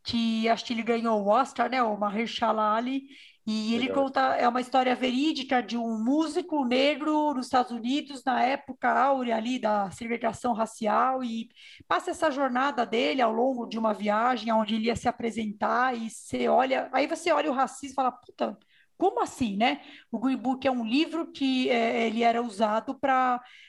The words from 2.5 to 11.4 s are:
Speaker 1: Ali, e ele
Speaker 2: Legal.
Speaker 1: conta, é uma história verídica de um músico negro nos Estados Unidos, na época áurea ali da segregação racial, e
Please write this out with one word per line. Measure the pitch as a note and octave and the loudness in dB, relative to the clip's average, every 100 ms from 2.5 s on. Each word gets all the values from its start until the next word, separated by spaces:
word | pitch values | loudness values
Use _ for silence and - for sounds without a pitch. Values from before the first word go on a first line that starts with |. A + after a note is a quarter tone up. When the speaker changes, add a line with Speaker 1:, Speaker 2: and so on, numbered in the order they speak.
| G#3+ G#3+ | 2 2
Speaker 1:
Ali, | A3 B3 C4+ - - - _ G#3+ | 0 -2 -6 -8 -20 -20 _ -6
e | G#3+ G#3+ | -4 0
ele | A#3 C4+ | 0 0
Speaker 2:
Legal. | C#4 | 0
Speaker 1:
conta, | C4+ C4+ C4 C4+ | 0 2 2 2
é | A#3+ | 2
uma | B3 | 0
história | A#3+ C4 B3+ | 0 2 2
verídica | A#3+ B3+ B3 D#4 C#4 - B3 | 0 0 0 0 -2 0 -2
de | G#3+ A#3 | 0 -4
um | A3+ A3 | -4 -2
músico | A3+ D4+ D#4 E4+ F4 D4+ | 2 2 0 -2 -2 -2
negro | B3 B3+ C#4 D4 D#4 D4+ D4+ | 2 2 2 2 0 0 0
nos | B3+ B3 | -2 0
Estados | B3+ B3 | 0 0
Unidos, | A#3 A#3 C#4+ C#4 C4+ | -4 -2 -2 -4 -6
na | C4+ A#3+ | -2 2
época | B3 C#4 - C4 B3 | 2 0 -6 -2 0
áurea | A#3 C4+ C4+ A#3+ A3+ | 4 4 2 0 -2
ali | A#3 B3+ | -2 -2
da | G#3+ G#3 F#3+ | 0 0 -2
segregação | - A#3 A#3 A#3 G3+ B3 | -6 -6 -2 -4 -2 -2
racial, | G#3+ A3 - G#3 G#3+ B3+ C4 | -2 -2 -2 0 2 2 0
e | B3 A3+ | -4 -6